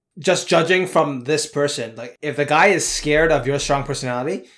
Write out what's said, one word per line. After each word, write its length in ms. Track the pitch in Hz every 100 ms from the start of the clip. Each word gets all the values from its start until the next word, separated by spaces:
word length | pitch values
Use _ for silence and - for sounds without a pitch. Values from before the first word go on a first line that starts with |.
| _ -
just 300 | 151 180 -
judging 380 | 170 165 185 185
from 380 | 170 151 135
this 220 | 123 151 -
person, 500 | 147 143 143 113 113
like, 200 | 120 -
if 160 | 151 135
the 80 |
guy 220 | 143 151 196
is 200 | 175 -
scared 460 | - 147 151 165
of 140 | 147 127
your 120 | 143
strong 260 | - 139
personality 640 | 127 131 127 123 135 185 -